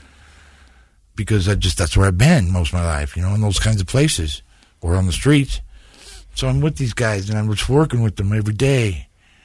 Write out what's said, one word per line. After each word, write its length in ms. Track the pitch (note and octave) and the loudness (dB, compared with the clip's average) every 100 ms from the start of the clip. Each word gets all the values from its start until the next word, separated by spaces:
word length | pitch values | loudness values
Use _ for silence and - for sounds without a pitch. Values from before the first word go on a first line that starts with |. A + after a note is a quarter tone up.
| - - - - - - - _ _ _ _ - | -20 -20 -20 -20 -20 -20 -20 _ _ _ _ -10
because 320 | G2+ G#2+ F#2 | -2 0 2
I 60 | F#2+ | 0
just, 220 | F#2+ - | 0 0
that's 180 | E2+ G2 | 0 2
where 120 | G2 | 2
I've 100 | F2+ | 4
been 340 | D3 F3 F2 | 4 4 2
most 180 | F#2 E2+ | 0 0
of 100 | F2+ | -2
my 40 | E2+ | -2
life, 300 | D2 C#2+ F2 | -2 -4 -4
you 60 | |
know, 140 | F#2 G#2 | -2 0
in 60 | |
those 180 | G#2+ F#2+ | 0 0
kinds 200 | A2 G#2+ | 0 0
of 40 | F2+ | 0
places 540 | C3 D3+ - D#2+ - - _ _ _ | 0 0 0 -4 -8 -14 _ _ _
or 140 | E2 F#2 | -2 0
on 100 | F#2 | 0
the 60 | |
streets. 500 | D#2 C3+ D3 C3+ - - - - - - - - | 0 2 2 2 -4 -6 -18 -20 -20 -20 -20 -14
So 140 | - C3 | -6 -2
I'm 120 | C3 | 0
with 160 | D3+ D3+ | -2 -2
these 160 | B2 | -4
guys, 360 | - A2+ G2+ G2+ | -2 -2 -2 -4
and 80 | G#2+ | -4
I'm 140 | G#2+ | -2
just 180 | G2+ - | -2 0
working 320 | C#3 D#3 A#2+ | 2 2 0
with 140 | A2 G2 | -2 -2
them 180 | G2 | -2
every 200 | A2 G#2+ G#2 | -2 -2 -2
day, 520 | C3+ C3+ G#2+ D#2 - _ _ _ | 0 2 0 -4 -12 _ _ _